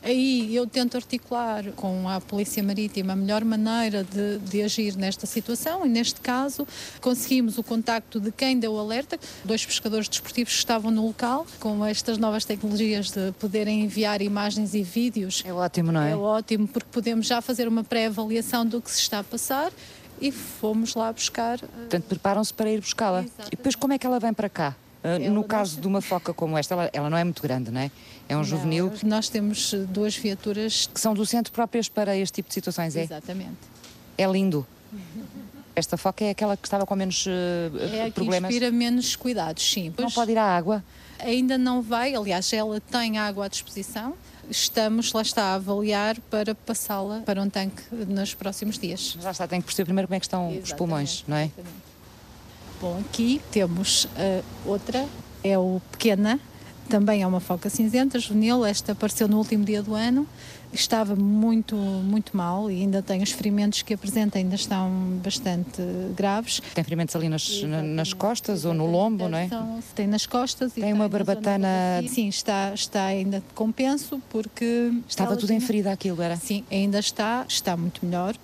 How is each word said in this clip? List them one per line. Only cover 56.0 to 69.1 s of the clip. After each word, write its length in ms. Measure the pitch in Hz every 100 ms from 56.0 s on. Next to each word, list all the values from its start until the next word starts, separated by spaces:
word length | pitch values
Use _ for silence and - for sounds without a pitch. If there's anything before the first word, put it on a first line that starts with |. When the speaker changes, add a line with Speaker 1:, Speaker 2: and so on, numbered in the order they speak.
| 226 196 208 262 - - - - -
Speaker 1:
também 340 | 214 202 214
é 40 | 185
uma 140 | 185
foca 300 | 175 180 208
cinzenta, 480 | - 220 240 269 254
juvenil. 460 | 233 208 220 247
Esta 280 | 220 202 -
apareceu 340 | 202 214 - 214
no 120 | 214
último 260 | 214 214
dia 180 | 202 208
do 120 | 208
ano. 320 | 214 233 254 302 - - - -
Estava 420 | - - 226 208
muito, 600 | 202 202 214 226 226 214 214
muito 600 | 196 190 190 214 - 196
mal 320 | 175 185 214
e 100 | 185
ainda 200 | 196 196
tem 220 | 190 185
os 80 | 202
ferimentos 520 | - 214 202 208 208
que 120 | -
apresenta, 440 | 208 202 220 208 202
ainda 180 | 185 196
estão 340 | - 190 190 185 185 185
bastante 580 | 185 - 196 175 180 - 180 180 185 185
graves. 440 | 196 202 233 - -
Speaker 2:
Tem 80 | -
ferimentos 320 | 165 165 165
ali 140 | 170 160
nas, 340 | 156 - 202
na, 60 | 151 156
nas 280 | 156 160 165
Speaker 1:
Exatamente. 80 | 185
Speaker 2:
costas 480 | 202 233 - 196
ou 100 | 160
no 100 | 165
Speaker 1:
Exatamente. 180 | 160 175
Speaker 2:
lombo, 260 | 214